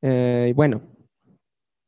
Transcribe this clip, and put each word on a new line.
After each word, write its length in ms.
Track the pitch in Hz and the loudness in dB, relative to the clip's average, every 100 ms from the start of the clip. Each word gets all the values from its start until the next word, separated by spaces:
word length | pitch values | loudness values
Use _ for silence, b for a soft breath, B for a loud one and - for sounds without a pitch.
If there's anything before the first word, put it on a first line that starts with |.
Eh, 460 | 135 127 123 123 120 | -2 0 0 0 0
y 20 | |
bueno, 280 | 131 151 110 - _ _ _ _ _ _ _ _ _ | 2 0 0 -8 _ _ _ _ _ _ _ _ _